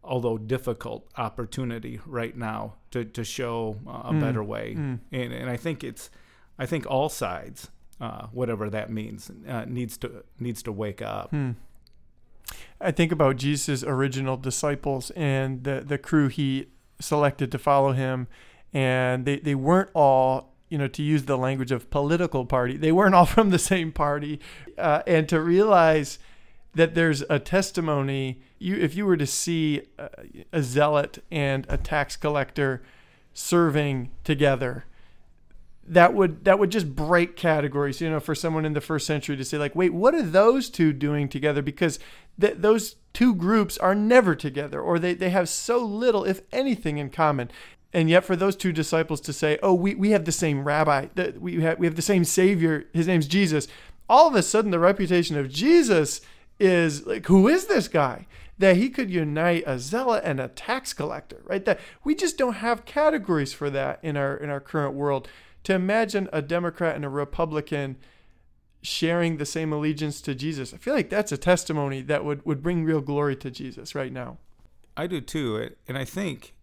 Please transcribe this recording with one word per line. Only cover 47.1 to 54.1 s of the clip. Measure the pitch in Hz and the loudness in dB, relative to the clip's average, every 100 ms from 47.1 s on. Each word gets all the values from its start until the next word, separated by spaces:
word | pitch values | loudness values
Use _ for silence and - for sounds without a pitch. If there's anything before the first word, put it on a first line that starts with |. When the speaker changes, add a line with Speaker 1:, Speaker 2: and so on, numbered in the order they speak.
Speaker 2:
common. | - 156 139 120 - - - _ | 0 2 2 -4 -10 -20 -20 _
And | 180 160 | 0 6
yet | 170 - | 4 4
for | 180 | 0
those | 196 190 | 0 0
two | 185 | -2
disciples | 160 151 165 160 151 | -2 0 0 0 -4
to | - | -8
say, | 139 156 151 | -4 -2 2
"Oh, | 196 180 | 4 4
we, | 196 | 2
we | 202 202 | 0 2
have | 208 160 | 2 2
the | |
same | 156 165 143 | -2 0 0
rabbi, | 143 147 156 139 139 | 0 2 2 2 0
that | - 180 - | -4 -4 -4
we | 175 170 | -6 0
ha-, | 160 165 | 0 0
we | 170 | -2
have | 160 | -2
the | |
same | 160 190 | 2 2
Savior, | 175 - 190 190 165 151 - | 4 4 4 4 2 0 -2
his | 165 165 | -2 2
name's | 175 143 | 2 2
Jesus," | 185 190 156 - - - - | 2 2 0 -4 -14 -20 -20
all | - | 4